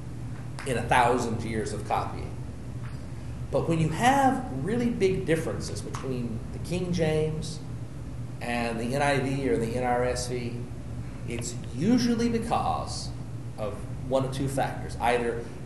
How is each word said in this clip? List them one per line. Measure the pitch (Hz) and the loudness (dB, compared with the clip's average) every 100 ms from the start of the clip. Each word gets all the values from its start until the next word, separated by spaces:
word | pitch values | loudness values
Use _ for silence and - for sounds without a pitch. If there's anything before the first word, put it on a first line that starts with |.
| - - - - - - 135 | -8 -8 -8 -8 -8 -6 -2
in | 117 | -2
a | |
thousand | 117 131 120 123 117 110 | 4 6 6 4 2 -2
years | 113 110 101 | -2 -2 -2
of | 98 - | -2 -2
copying. | 104 95 76 - - - - - - - - - - - - - | 0 -2 -4 -6 -6 -8 -8 -8 -8 -8 -8 -8 -8 -8 -6 -2
But | 139 135 | 0 2
when | 165 | 2
you | 156 | 2
have | - 240 277 269 - - 131 | 4 6 8 6 4 0 -2
really | 165 240 240 | 0 0 0
big | - 190 156 127 | 4 4 4 2
differences | 160 117 101 - - | 2 2 -4 -4 -6
between | - - 135 127 117 113 - | -6 -6 -4 -2 -2 -4 -6
the | - | -6
King | - 180 175 | -4 -2 0
James | 175 156 156 156 156 160 - - - - - - - - - | 2 4 4 2 0 -4 -6 -8 -8 -8 -8 -8 -8 -8 -6
and | 117 120 117 113 | -2 0 0 0
the | 120 | 0
N | 135 | 2
I | 143 139 | 4 4
V | 131 139 135 | 2 2 2
or | 113 | 2
the | 113 123 | 2 0
N | |
R | 123 123 | 2 4
S | 123 123 123 | 2 0 -2
V, | 123 117 120 120 - - - - - - | -2 -4 -4 -6 -8 -8 -6 -6 -6 -6
it's | 120 117 123 - | -4 -4 -6 -6
usually | 117 185 247 240 226 233 | 0 4 6 6 4 2
because | 226 226 120 - 76 - - - - - - - - | 2 2 2 2 0 -2 -4 -6 -6 -8 -8 -8 -6
of | 107 95 - - - | -6 -4 -6 -6 0
one | 135 | 0
of | 135 | 0
two | - 135 | 0 0
factors. | 135 - - - - | 0 0 -2 -6 0
Either | 117 123 117 117 - - | 2 4 2 -2 -6 -8